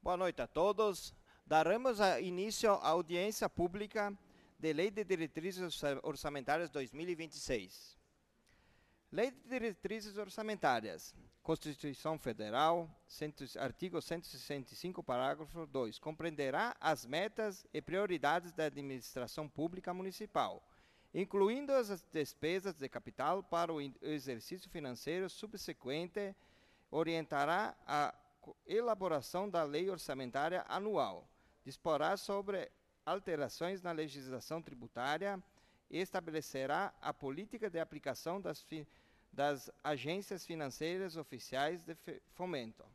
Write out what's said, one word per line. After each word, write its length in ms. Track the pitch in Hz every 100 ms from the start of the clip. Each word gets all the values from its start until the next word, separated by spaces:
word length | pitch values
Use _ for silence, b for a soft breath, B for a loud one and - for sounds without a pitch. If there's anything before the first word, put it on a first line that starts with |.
| -
Boa 60 | 175
noite 240 | 185 160
a 60 | 120
todos. 640 | - 185 202 214 185 - - b b -
Daremos 560 | 156 160 214 262 214
a 180 | 202 147
início 500 | 185 180 202 208 226
à 200 | 202 139
audiência 600 | 165 160 175 196 214 -
pública 640 | - 175 185 208 220 202 202 B B B B
de 140 | 160
Lei 180 | 151 196
de 140 | 208 196
Diretrizes 580 | 185 160 - 170 180
Orça-, 380 | 180 - 151 135
Orçamentárias 680 | - 139 156 143 123 151 165
dois 220 | 147 127
mil 160 | 135 175
e 80 | 170
vinte 160 | 160
e 80 | -
seis. 580 | - 127 92 - - - _ _ _ _ _ b b b b b _
Lei 220 | 151 240
de 80 | 254 -
Diretrizes 680 | 254 226 185 196 220 208 202
Orçamentárias. 1000 | 202 - 220 208 156 123 107 80 - - - _
Constituição 760 | - 160 156 139 151 131 160 160
Federal, 760 | - 110 107 113 156 170 165 - _
cento, 380 | - 151 - 135 -
artigo 440 | 135 120 185 175
cento 240 | - 170 165
e 20 |
sessenta 460 | 135 - 143 123
e 20 | -
cinco, 260 | 175 180
parágrafo 640 | - 123 131 147 147 170 156
dois, 320 | 135 117 -
compreenderá 800 | - 156 165 151 139 139 226 -
as 240 | 156 151 117
metas 600 | 147 208 - 214 190 -
e 80 | 151
prioridades 680 | 139 175 208 175 143 165 175
da 140 | 165 156
administração 840 | 139 139 131 - - 120 - 156
pública 460 | - 160 180 180
municipal, 680 | 180 185 180 214 160 113 92 _ b b b b
incluindo 580 | - 190 202 196 247 285
as 300 | 269 220 190 -
despesas 640 | 156 143 - 151 185 196 160
de 140 | 135
capital 520 | 120 - - 139 185
para 300 | 190 170 170
o 80 | 160
in-, 160 | 143 120
exercício 680 | - 151 135 117 - 180 -
financeiro 600 | 175 143 120 - 170 190
subsequente, 1040 | - 220 208 - 156 123 143 175 208 202 196 b b b b b
orientará 840 | - 165 165 156 147 143 175 220 - -
a 260 | 147 147 - _ _
co-, 160 | - - -
elaboração 840 | 202 240 208 190 156 123 175 202
da 160 | 175
lei 240 | 151 147 185
orçamentária 800 | 175 - 135 127 131 151 175 -
anual, 640 | 151 208 190 120 92 - b b b
disporá 540 | - 131 175 147 156 196
sobre 540 | - 202 196 196 156 _ _ _ -
alterações 800 | 185 196 160 135 - 170 190
na 80 | 175
legislação 720 | 165 156 139 131 127 - 160
tributária 760 | 160 139 117 - 127 156 196 196 - b b b _
e 120 | 160
estabelecerá 920 | 185 190 170 156 143 135 135 151 196 -
a 140 | -
política 560 | - 139 139 214 233 208
de 100 | 170
aplicação 640 | 160 151 143 120 - 190
das 220 | 180 151
fi-, 240 | - 160 143 b b b b
das 380 | 139 143 143 - -
agências 600 | 139 147 131 180 202 190
financeiras 760 | - 165 143 120 156 180 190 165
oficiais 680 | 151 127 - 131 143 175
de 100 | 160
fe-, 260 | 160 - 156 _
fomento. 500 | - 180 156 113 113 -